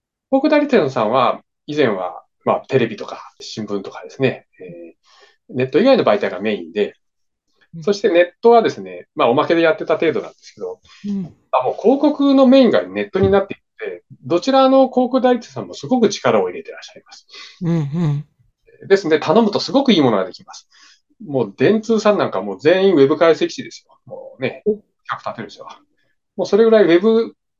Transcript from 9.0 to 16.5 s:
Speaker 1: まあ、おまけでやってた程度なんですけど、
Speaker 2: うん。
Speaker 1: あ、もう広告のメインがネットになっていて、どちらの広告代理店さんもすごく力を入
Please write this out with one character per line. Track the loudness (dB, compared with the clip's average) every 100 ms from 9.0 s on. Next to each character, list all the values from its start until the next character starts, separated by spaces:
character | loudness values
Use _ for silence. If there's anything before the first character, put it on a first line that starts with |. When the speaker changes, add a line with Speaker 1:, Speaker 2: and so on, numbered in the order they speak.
| -12 -2
Speaker 1:
ま | 0
あ、 |
お |
ま | 0 0
け | 2
で |
や | 2
っ | 0
て | -4
た | -2
程 | -2
度 | -4
な | -8
ん |
で | -18
す | -20
け | -14
ど、 | -14 -14 _ _ -10
Speaker 2:
う |
ん。 | -8 -10 -16 _
Speaker 1:
あ、 | -2
も | -2
う | 0
広 | 2 2
告 | 0 0 2
の | 4 6
メ | 6
イ | 6
ン |
が | 2
ネ | -2 -6
ッ | -6
ト | 0
に | 2
な | 2
っ | 0
て |
い | -10 _ _
て、 | -12 -12 _ -20
ど | -4 -2
ち | 2
ら | 2 4
の | 4 4
広 | 0 -2
告 | 0
代 | 0 -2
理 |
店 | -4
さ | -12
ん | -12
も |
す | -14 -4
ご | 0
く | 0
力 | 0 0 0
を |
入 | -2